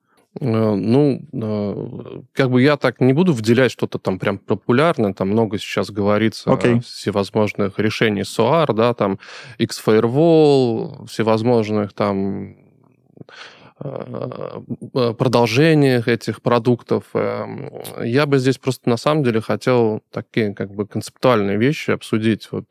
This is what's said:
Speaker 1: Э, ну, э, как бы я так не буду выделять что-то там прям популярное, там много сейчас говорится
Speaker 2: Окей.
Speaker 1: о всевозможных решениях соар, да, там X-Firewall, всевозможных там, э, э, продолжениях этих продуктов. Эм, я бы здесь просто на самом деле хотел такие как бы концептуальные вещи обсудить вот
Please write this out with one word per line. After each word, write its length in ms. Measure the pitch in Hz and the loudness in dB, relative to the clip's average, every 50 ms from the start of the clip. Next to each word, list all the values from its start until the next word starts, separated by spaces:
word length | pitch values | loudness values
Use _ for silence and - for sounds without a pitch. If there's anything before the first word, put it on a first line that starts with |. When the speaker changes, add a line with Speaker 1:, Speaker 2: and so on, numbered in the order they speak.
| _ _ _ _ _ _ _ - | _ _ _ _ _ _ _ -6
Speaker 1:
Э, 340 | 151 127 110 110 110 110 107 | -4 -2 0 0 0 0 0
ну, 480 | 98 - 107 117 139 147 143 123 - - - - | 0 0 2 2 4 4 2 0 -2 -6 -12 -10
э, 880 | - 110 107 107 104 104 101 98 - 104 110 127 - 120 - - - 131 _ _ | -8 -6 -4 -4 -4 -4 -4 -6 -6 -8 -10 -10 -12 -14 -14 -14 -16 -16 _ _
как 160 | - 139 131 | 0 0 2
бы 120 | 127 123 127 | 4 4 4
я 140 | 147 147 | 4 2
так 240 | 143 - 135 - _ | 2 0 -4 0 _
не 120 | 131 127 131 | 2 2 4
буду 200 | 143 190 185 151 | 4 2 2 2
выделять 400 | 117 107 107 120 123 131 117 - | 0 2 2 4 4 4 2 0
что-то 260 | - - 101 - 95 | -4 -8 -6 -6 -6
там 200 | _ - 95 95 | _ -4 -4 -2
прям 200 | - 104 98 95 | -2 -4 -4 -4
популярное, 720 | _ - 110 98 _ - 120 123 151 170 165 - 113 101 95 | _ -4 -4 -4 _ 0 2 2 4 2 2 0 -2 -2 -2
там 160 | - 95 95 | -2 -2 0
много 280 | 104 113 113 104 107 98 | 2 0 0 0 -2 -8
сейчас 320 | - - - 110 98 98 | -8 -6 -4 -4 -4 -4
говорится 640 | 104 101 101 101 104 104 110 110 104 - - - 131 | -4 -2 0 0 2 2 2 0 -2 -4 -2 -2 -2
Speaker 2:
Окей. 240 | 101 95 123 120 120 | 2 2 2 2 2
Speaker 1:
о 20 | |
всевозможных 960 | 123 - - - - - 95 101 101 - - 110 107 101 - - 104 98 - - | -2 -4 -16 -8 -6 -2 -2 -2 -2 0 0 0 0 0 -2 -4 -4 -4 -2 -2
решениях 500 | 104 110 - - 123 110 104 98 98 - | -2 -2 0 0 0 0 0 -2 -4 -6
соар, 440 | - - 110 117 143 170 156 139 110 | -2 0 0 2 2 2 2 0 0
да, 220 | 104 113 120 120 | 0 2 0 0
там 240 | - 113 98 95 - - - - - - - 120 _ | 0 -2 -2 -2 -4 -8 -20 -20 -20 -18 -20 -4 _
X-Firewall, 1500 | 117 113 - - - - 110 110 113 117 120 139 160 170 165 160 156 147 143 135 131 120 113 113 113 110 98 - - 110 | -4 -4 -4 -6 0 2 2 4 4 2 2 2 4 4 6 6 6 6 6 4 4 2 0 -4 -6 -8 -10 -14 -16 -14
всевозможных 840 | - - 113 110 110 110 110 123 123 117 110 104 107 107 107 104 - | -4 -2 0 2 2 2 2 2 2 2 2 0 0 -2 -2 -4 -4
там, 600 | - 107 104 101 98 98 98 98 98 98 98 98 98 92 _ _ _ _ _ _ _ _ _ _ - - - - - - - - - - - _ _ - | -4 -2 -2 0 -2 -2 -2 -4 -6 -10 -12 -16 _ _ _ _ _ _ _ _ _ _ _ _ -20 -20 -20 -20 -20 -20 -20 -20 -20 -20 -20 _ _ -12
э, 800 | 143 131 - - - 120 120 120 127 - - - - - - - - 127 - - 120 _ | -10 -10 -10 -10 -10 -10 -10 -8 -10 -8 -10 -10 -10 -10 -12 -10 -10 -10 -10 -10 -6 _
э, 200 | 135 123 117 110 | -2 0 0 0
продолжениях 920 | - 135 135 113 127 120 113 110 123 151 165 160 151 139 135 127 120 113 - | 0 0 2 4 4 2 4 4 4 4 6 6 6 4 4 4 2 2 0
этих 340 | 120 110 - - 107 - _ | -2 -2 -2 -6 -8 -4 _
продуктов. 640 | 127 120 117 110 123 123 117 - - 117 107 - _ _ | 0 0 2 2 2 0 0 0 -2 -2 -2 -2 _ _
Эм, 560 | 113 107 107 110 110 110 110 110 110 - - 117 113 - - - - - | -4 -4 -2 -4 -6 -8 -8 -10 -12 -12 -12 -12 -14 -14 -14 -10 -8 -6
я 220 | 117 117 139 151 | 0 0 0 2
бы 120 | 147 139 135 | 2 2 2
здесь 200 | 127 135 131 - | 2 2 0 0
просто 300 | - 135 127 - _ - | -2 -6 -6 -2 _ -2
на 60 | 120 113 | -2 0
самом 260 | - 147 151 156 143 | 0 0 0 2 2
деле 160 | 123 110 113 | 2 0 0
хотел 640 | 110 - 107 104 - 131 127 123 117 110 107 113 _ _ _ | -2 -2 -6 -2 0 2 2 2 2 2 0 -4 _ _ _
такие 420 | 110 110 _ - 123 113 104 98 | -10 -10 _ -2 -2 -2 -2 -2
как 160 | - 107 98 101 | -6 -8 -8 -6
бы 120 | 101 104 | -8 -8
концептуальные 720 | 98 - 110 - - _ _ - 131 123 110 101 98 98 104 | -6 -6 -8 -8 -8 _ _ 2 2 4 4 2 0 0 0
вещи 320 | 113 135 160 - - - 104 | 0 0 0 -2 -2 -4 -4
обсудить 560 | - - - - 113 110 113 107 98 - - - | -4 -4 -4 -4 0 0 0 0 -2 -4 -10 -10
вот 140 | 104 110 _ | -10 -10 _